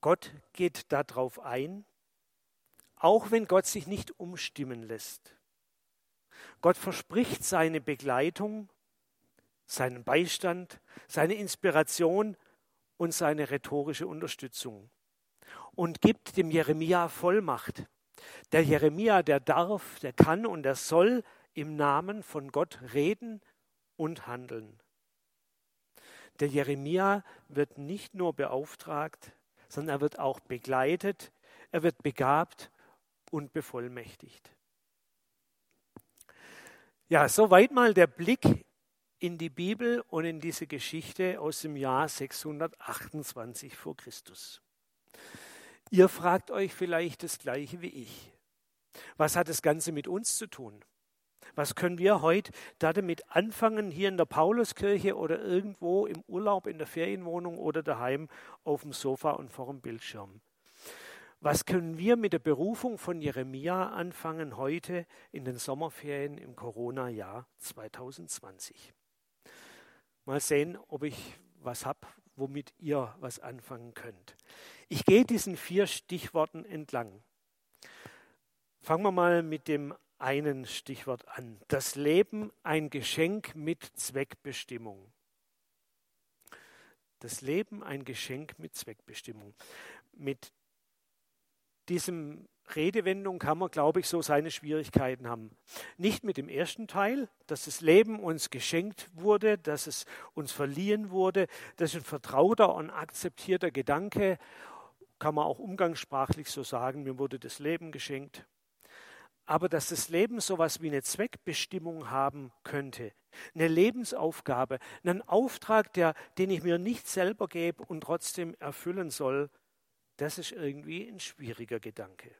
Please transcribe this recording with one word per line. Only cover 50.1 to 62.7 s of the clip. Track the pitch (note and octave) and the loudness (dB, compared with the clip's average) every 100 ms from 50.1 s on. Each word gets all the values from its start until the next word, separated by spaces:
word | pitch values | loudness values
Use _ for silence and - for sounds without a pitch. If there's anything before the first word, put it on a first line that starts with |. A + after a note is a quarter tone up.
| F3+ A#3 - | -4 -2 -4
zu | A3 | -6
tun? | - A#2+ G#2 _ _ _ _ _ _ - - | -12 -16 -16 _ _ _ _ _ _ -14 -4
Was | C#3+ | -4
können | - F3 F3 | 0 -2 4
wir | F#3 G3+ | 4 6
heute | D3+ F3+ - - - - | 6 4 0 -14 -18 -2
da | D#3 | 0
damit | E3 F#3+ E3+ - | 2 0 -4 0
anfangen, | - G#3+ G#3+ A3+ A3 G#3 | 0 0 2 2 2 -4
hier | D3+ G3 | 0 -2
in | F#3 | 2
der | |
Pauluskirche | D#3+ - D#3+ A#3 A3+ - G3+ G3+ G3 - | 2 4 4 4 0 0 2 2 2 -2
oder | D#3+ E3 | -2 -2
irgendwo | - F3+ G3+ G3+ E3+ F#3 G#3+ | 0 0 0 -6 0 2 2
im | - - | -4 -8
Urlaub, | F#3 G#3 G3 - | -4 0 0 -2
in | D#3+ | -8
der | D#3 | -8
Ferienwohnung | - E3+ G3 F3 E3+ F3 E3+ | -4 -4 -4 -6 -6 -6 -6
oder | - D#3 | -2 -2
daheim | D#3 B2 B2 C#3 D#3 - - - | -2 -2 -2 -2 -4 -16 -20 -14
auf | - D3 | -4 -4
dem | D3+ | -4
Sofa | C3 C#3 C3 D#3+ | -6 -4 -2 -2
und | C#3+ C3+ | -2 -6
vor | - B2+ | -12 -12
dem | C#3 | -12
Bildschirm? | B2 A2+ - G#2+ G2 G2+ _ _ _ _ - - - - - _ | -12 -12 -12 -14 -16 -18 _ _ _ _ -20 -18 -18 -20 -20 _
Was | D3 D3 | 0 0
können | - F#3 E3+ D#3+ | 2 0 0 -2
wir | F#3 A#3+ | 4 4
mit | G#3 | 4
der | E3+ | 0
Berufung | - C#3 F3+ | 2 2 2